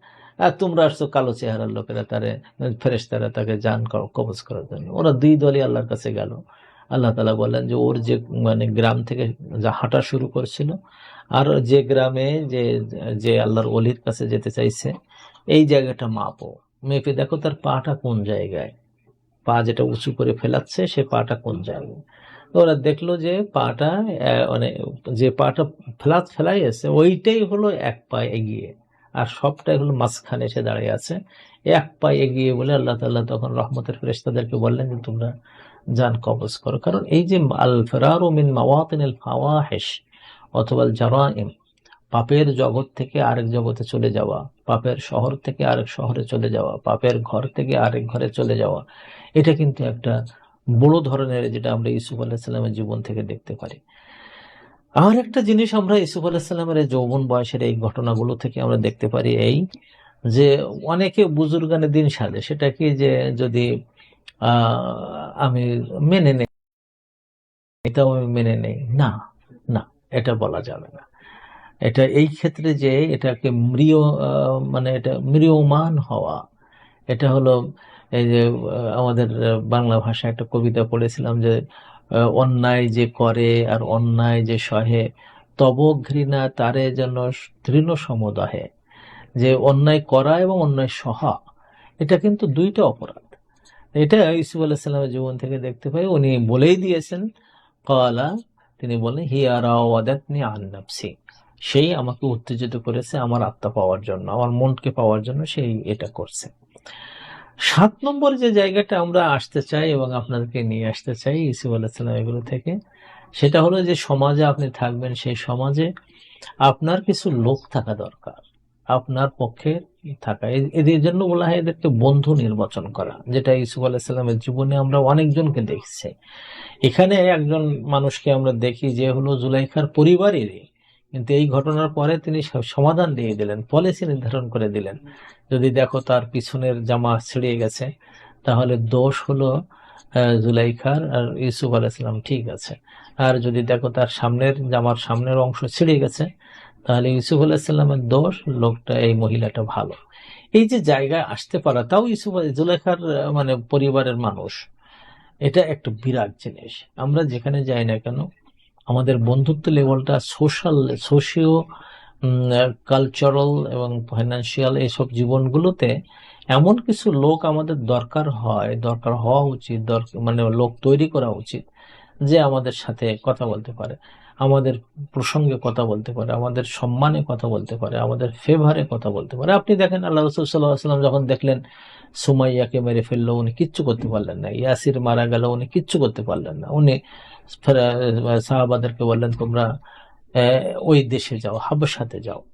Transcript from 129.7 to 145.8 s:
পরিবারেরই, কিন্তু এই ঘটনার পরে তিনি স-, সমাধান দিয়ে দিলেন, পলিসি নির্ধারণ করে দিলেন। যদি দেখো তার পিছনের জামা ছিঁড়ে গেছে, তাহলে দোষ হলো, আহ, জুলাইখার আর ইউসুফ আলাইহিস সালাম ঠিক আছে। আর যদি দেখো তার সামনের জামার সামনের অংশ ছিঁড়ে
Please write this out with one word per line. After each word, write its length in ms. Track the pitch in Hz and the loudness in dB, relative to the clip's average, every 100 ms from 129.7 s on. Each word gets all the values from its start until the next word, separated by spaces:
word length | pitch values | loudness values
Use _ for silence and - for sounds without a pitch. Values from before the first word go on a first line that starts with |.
| 156 147 | -2 0
পরিবারেরই, 800 | 151 165 180 202 165 104 95 - _ _ _ _ | 4 6 6 4 0 -4 -10 -20 _ _ _ _
কিন্তু 220 | 131 117 | -8 0
এই 160 | 143 147 | 2 2
ঘটনার 400 | 131 147 156 156 | 2 0 0 -2
পরে 280 | 151 147 165 | -2 -2 -2
তিনি 240 | 165 156 | -2 -4
স-, 220 | 147 127 | -4 -6
সমাধান 520 | 117 - 147 165 170 123 | -4 0 2 2 0 -2
দিয়ে 200 | 113 104 | -4 -2
দিলেন, 280 | 104 107 | -4 -6
পলিসি 420 | 117 147 185 175 165 | -2 0 2 -2 -4
নির্ধারণ 440 | 135 117 131 120 | -4 -4 -6 -4
করে 200 | 117 107 | -4 -2
দিলেন। 280 | 101 98 123 143 - - _ - | -4 -6 -12 -18 -20 -20 _ -4
যদি 180 | 131 131 | 0 2
দেখো 300 | 123 127 135 | 2 0 0
তার 220 | - 123 117 | 0 0 0
পিছনের 520 | 123 - 131 127 120 | -6 -6 -4 -2 -2
জামা 360 | 117 120 120 113 | 0 0 2 0
ছিঁড়ে 380 | - 127 123 117 | -2 -4 -2 0
গেছে, 340 | 113 - 135 - _ - - _ | -2 -4 -10 -12 _ -20 -20 _
তাহলে 340 | - 117 123 120 | 2 4 4 2
দোষ 460 | 113 123 135 135 - | 2 2 2 0 -2
হলো, 240 | 139 131 | 0 0
আহ, 880 | 143 - _ - - - 123 120 117 | 0 -4 _ -20 -20 -4 2 4 4
জুলাইখার 680 | 113 117 120 117 135 151 156 | 4 2 2 0 0 0 0
আর 280 | 127 120 - | -2 -2 -4
ইউসুফ 320 | 127 - 131 | -4 -2 0
আলাইহিস 220 | 117 113 | 0 0
সালাম 280 | - 117 110 | -2 -6 -6
ঠিক 280 | - 131 113 | -4 -4 -6
আছে। 260 | 80 - - _ - - - | -10 -14 -16 _ -20 -10 0
আর 220 | 131 127 | 2 2
যদি 220 | 120 120 | 0 0
দেখো 260 | 120 123 123 | 0 0 0
তার 180 | 127 120 | 0 -2
সামনের 640 | - 117 123 135 139 131 | 0 0 2 0 0 -2
জামার 260 | 123 120 117 | 0 0 0
সামনের 420 | - 117 127 131 | -2 -2 0 0
অংশ 280 | 127 - 123 | 0 -2 -4
ছিঁড়ে 340 | - | 0